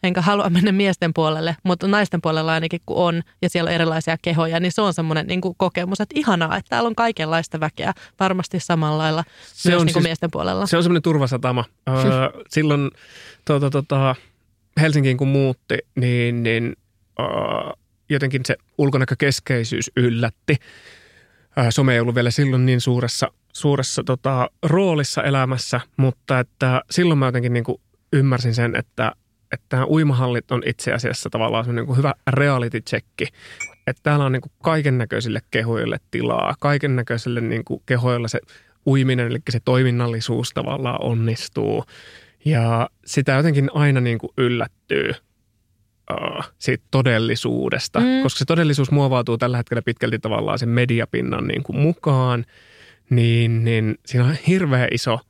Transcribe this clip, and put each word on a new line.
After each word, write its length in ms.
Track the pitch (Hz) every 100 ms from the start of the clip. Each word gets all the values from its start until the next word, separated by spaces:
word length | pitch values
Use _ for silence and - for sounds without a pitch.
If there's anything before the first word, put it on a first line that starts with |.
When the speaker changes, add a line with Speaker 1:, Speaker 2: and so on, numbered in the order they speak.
Speaker 1:
enkä 180 | 185 180
halua 280 | 170 202 202
mennä 220 | 170 202
miesten 420 | 190 202 180 170
puolelle, 420 | 160 156 156 160 165
mutta 240 | 185 175 190
naisten 320 | 208 202 175
puolella 320 | 165 160 160
ainakin 280 | 160 165 170 -
kun 100 | -
on, 260 | 180 170 170 _
ja 80 | 180
siellä 180 | 175 165
on 60 |
erilaisia 420 | 165 165 160 160 160
kehoja, 380 | - 165 165 165
niin 120 | 180
se 100 | 170
on 120 | 208
semmonen, 320 | 175 160 160 151
niinku, 280 | 180 185
kokemus, 460 | 170 185 - 180 196
että 120 | 214 277
ihanaa, 380 | 294 180 165 190
että 120 | -
täällä 180 | 233 233
on 80 |
kaikenlaista 680 | 220 233 226 160 165 160 160
väkeä, 320 | 156 - - - - _
varmasti 400 | 190 185 175 185
samalla 380 | - 170 151 151
lailla 260 | 156 156 160 - -
Speaker 2:
Se 160 | - 175
Speaker 1:
myös, 100 | 175
Speaker 2:
on 60 | 170
Speaker 1:
niinku, 140 | 175
Speaker 2:
siis 80 | 165
Speaker 1:
miesten 220 | 160 170
puolella. 360 | - 160 185 196
Speaker 2:
se 100 | 170
on 60 |
semmonen 200 | 170 170
turvasatama. 600 | 160 151 131 127 127 123 113 _ -
Öö, 60 |
Speaker 1:
<laughs> 600 | 131 131 131 131 - -
Speaker 2:
silloin, 360 | - 156 143 139 - - - - -
tota, 260 | - 143 143
tota, 440 | 139 135 139 135 127 - _ _ _ _ -
Helsinkiin 360 | 160 151 135 127
kun 120 | 135
muutti, 500 | 139 135 127 _ - - -
niin... 460 | 123 123 120 120
niin, 340 | 113 113 117 - _ _ _ -
öö, 60 | 127 - - - - - _ _ _
jotenkin 300 | 143 135 135
se 120 | 127 135 _ -
ulkonäkökeskeisyys 1120 | 143 135 127 127 143 131 - 127 117 117 - -
yllätti. 600 | 123 117 117 - - 143 - - - - - _ _ _ _ -
Öö, 120 | 120
some 240 | 113 135
ei 60 | 120
ollut 140 | 117
vielä 160 | 120 120
silloin 360 | 120 143 127 127
niin 140 | 123
suuressa, 520 | 120 123 123 - - _ _
suuressa, 520 | - 147 139 131 -
tota, 460 | 127 127 143 131 123 _
roolissa 600 | 165 165 196 160 139 -
elämässä, 580 | - 139 127 127 - 123 - -
mutta 420 | 131 123 - 131
että 440 | 123 _ 131 127 -
silloin 280 | - 175 151
mä 80 | 131
jotenkin, 260 | 123 120
niinku, 280 | 120 117 - _ _ _
ymmärsin 420 | 147 135 127 123
sen, 220 | 117 120 113
että, 360 | - - 110 - _ _ _
että 240 | - _ 127
nämä 100 | 131
uimahallit 640 | 156 156 127 127 120 -
on 120 | 127 -
itse 260 | 123 -
asiassa 380 | 117 120 123 -
tavallaan 340 | 117 113 113
semmonen, 180 | 120 120
niinku, 120 | 117 127
hyvä 180 | 139 - -
reality 500 | 131 143 135 120 117
checki. 460 | - 110 - - - _ - - - - -
Että 140 | 127
täällä 220 | - 147
on, 80 | 139
niinku, 160 | 131 - _
kaikennäköisille 800 | - 160 147 127 117 110 120 107 -
kehoille 460 | 123 113 113 113 - _
tilaa, 440 | - 120 117 - -
kaikennäköisille, 800 | 143 143 139 127 120 117 123 120
niinku, 420 | 113 113 - - -
kehoilla 420 | 123 123 120 117
se 100 | 117 - - _ _ -
uiminen, 400 | 135 131 127 117
eli 120 | 123 -
se 100 | 120
toiminnallisuus 840 | - 127 131 120 120 113 113 117 123
tavallaan 480 | - 120 131 131 120
onnistuu. 800 | 131 117 113 113 - - 104 107 - - - - - _
Ja 460 | 151 151 113 117 120 _
sitä 280 | - - 139
jotenkin 380 | 135 160 143 135
aina, 260 | 151 147 135
niinku, 320 | 123 113 - -
yllättyy, 760 | 127 120 113 _ _ - - - _ _ _ _ _ _ _ _ -
öö, 60 | - - - - _
siitä 260 | - 127 _
todellisuudesta, 1120 | 135 127 113 113 117 120 120 127 - - -
Speaker 1:
Mm. 220 | 240 262
Speaker 2:
koska 160 | 262 -
se 60 |
todellisuus 460 | 135 165 160 143 135
muovautuu 480 | 143 139 127 120 117
tällä 180 | 123 123
hetkellä 260 | 120 117
pitkälti 360 | 113 120 117 110
tavallaan 400 | 110 107 104 104
sen 100 | 120
mediapinnan, 800 | 117 123 117 110 - 123 120 120
niinku, 240 | - 135
mukaan, 720 | - 147 170 - 135 127 120 117 _ - - - _ _
niin, 540 | 120 117 117 117 117
niin 300 | 113 113 110 110 -
siinä 180 | 127
on 120 | 123 151 -
hirveä 420 | 185 170 131 120
iso 280 | 117 - 117 -